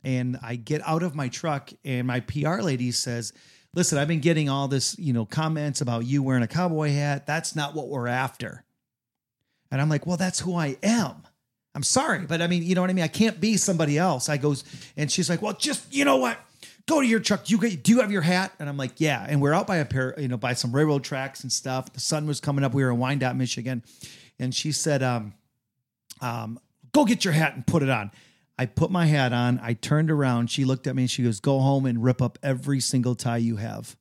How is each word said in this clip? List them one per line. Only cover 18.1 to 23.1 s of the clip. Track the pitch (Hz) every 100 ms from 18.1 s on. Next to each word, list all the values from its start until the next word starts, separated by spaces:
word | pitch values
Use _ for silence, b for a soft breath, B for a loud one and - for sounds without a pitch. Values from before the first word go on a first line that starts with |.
your | 202
hat?" | 160 180 190 -
And | 143
I'm | 139
like, | 131 -
"Yeah." | 156 123 98
And | 147
we're | 143
out | 160 220
by | 180
a | 135
pair, | 131 131 139
you | 135
know, | 123
by | 123
some | 123 127
railroad | 131 156 143 -
tracks | 139 135 -
and | 131
stuff. | - 135 131 -
The | -
sun | - 156 151
was | 143
coming | - 139 139
up. |
We | 135
were | 131
in | 120
Wyandotte, | 127